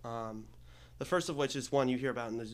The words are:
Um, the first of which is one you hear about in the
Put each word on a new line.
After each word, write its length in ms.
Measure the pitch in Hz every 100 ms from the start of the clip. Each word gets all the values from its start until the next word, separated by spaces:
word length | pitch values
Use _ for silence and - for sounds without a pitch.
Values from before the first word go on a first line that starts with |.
Um, 420 | 120 113 110 110 - - - - - -
the 60 |
first 240 | 139 180 175
of 80 | 143
which 180 | 135
is 160 | 135 120
one 180 | 139 127
you 80 | 127
hear 140 | 135
about 200 | 120 117
in 80 | 117
the 60 | 110